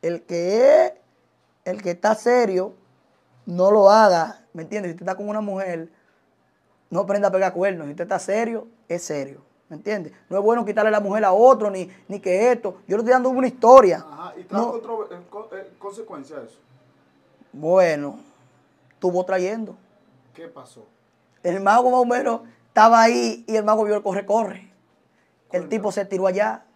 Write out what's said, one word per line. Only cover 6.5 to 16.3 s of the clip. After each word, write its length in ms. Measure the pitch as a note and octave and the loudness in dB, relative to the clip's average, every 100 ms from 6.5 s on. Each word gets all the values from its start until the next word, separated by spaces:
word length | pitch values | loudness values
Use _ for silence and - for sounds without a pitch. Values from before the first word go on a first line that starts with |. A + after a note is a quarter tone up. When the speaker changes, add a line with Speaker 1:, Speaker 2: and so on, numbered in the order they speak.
| _ _ _ _ | _ _ _ _
Speaker 1:
no 100 | F3 | -6
aprenda 280 | G3+ G3+ G3+ | -4 0 0
a 20 | |
pegar 220 | F#3+ F#3+ | 0 -2
cuernos. 340 | F3 F#3+ F3+ C#3+ | -2 -4 -6 -12
Si 40 | |
usted 120 | E3+ | -12
está 140 | E3+ F#3 | -8 -8
serio, 480 | - G#3 A#3 A3+ - _ _ | -4 -4 -4 -8 -14 _ _
es 140 | E3+ | -12
serio, 380 | - D3 C3+ C#3 _ _ _ | -8 -10 -10 -16 _ _ _
¿me 80 | D#3 | -14
entiendes? 360 | G#3 G#3 D3+ _ _ | -8 -8 -10 _ _
No 100 | F#3 | -2
es 40 | |
bueno 220 | G#3 A#3+ | 0 0
quitarle 260 | G#3 G#3+ G#3+ | -2 0 0
la 80 | G#3+ | 0
mujer 240 | G3+ G#3+ | -2 0
a 80 | G#3 | 2
otro, 380 | F#3+ B3 B3+ G#3+ | 6 6 6 0
ni, 180 | F#3+ F3 - _ | -6 -12 -16 _
ni 100 | G3 | -10
que 320 | F#3+ F#3 A#3+ | -2 0 2
esto. 280 | A#3+ G#3+ - - | 0 -4 -12 -6
Yo 80 | G3+ | -4
le 60 | |
estoy 100 | A3+ | 2
dando 160 | B3+ B3+ | 2 2
una 160 | B3+ C4 | 0 -2
historia. 580 | - A3+ C4 G#3 D#3+ - | 0 8 8 8 0 -8
Speaker 2:
Ajá, 240 | - - - | -18 -18 -20
y 60 | |
trajo 200 | F#3 G3+ A#3+ | -8 -6 -4
Speaker 1:
No. 60 | |
Speaker 2:
contro-, 400 | A#3+ A#3 A3+ G#3 | -6 -10 -12 -12
eh, 80 | F3 - | -16 -20
co-, 180 | G3+ A3 | -20 -18
eh, 200 | F#3+ F#3+ _ | -18 -20 _
consecuencia 580 | G3+ G3+ A3 E3 C3+ | -18 -16 -18 -18 -18